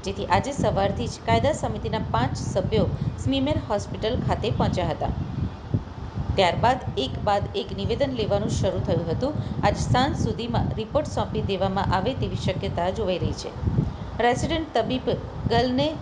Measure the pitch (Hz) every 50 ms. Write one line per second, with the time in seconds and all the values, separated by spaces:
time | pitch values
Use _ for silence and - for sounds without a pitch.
0 | - 190 196 - - - 175 196 196 254 285 - - - 165 190 196 202 202 -
1 | 240 - - - - - 226 233 226 277 311 - - 233 220 208 - 226 208 220
2 | - - - 226 247 262 - - - - - 202 185 - 220 214 185 - - -
3 | - - - - - - 262 269 262 285 311 294 - - 208 208 - - - -
4 | - 220 247 254 - - - - - 220 - - 233 196 - 190 175 165 147 -
5 | 143 127 - - - - - - - - - - - - - - - - - -
6 | - - - - - - - - 190 175 - - 180 233 269 269 - - - -
7 | 262 254 - - - 208 202 202 202 - - 202 - - 196 190 196 196 233 233
8 | 277 277 262 233 214 170 190 202 214 233 220 - - 196 175 190 196 - 185 165
9 | 170 165 160 - - 277 302 - - - - - - 208 208 - - - - 247
10 | 254 294 330 - - 233 214 - 226 233 233 202 - - - - 220 214 - 277
11 | 302 - - 254 214 - - 220 202 - 196 180 190 196 190 196 185 - - 190
12 | 185 233 269 - 220 196 180 - - - 185 180 - 196 - - 170 180 196 208
13 | 220 185 185 165 - - - - - - - - - - - - - - - -
14 | - - - - 226 240 247 - - 277 320 320 320 - - 240 214 202 254 262
15 | - 254 185 147 - - - - - - 220 233 240 254 254 254 285 311 320 -